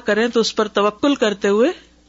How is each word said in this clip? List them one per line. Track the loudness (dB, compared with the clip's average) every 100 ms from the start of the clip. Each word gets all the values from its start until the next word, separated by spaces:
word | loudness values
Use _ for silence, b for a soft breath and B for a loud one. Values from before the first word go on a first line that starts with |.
کریں | 0 -2 0
تو | 0
اس | -2 -2
پر | -2
توکل | 0 0 0 -2
کرتے | 0 -2 -2 0
ہوئے | 2 2 -2 -16 _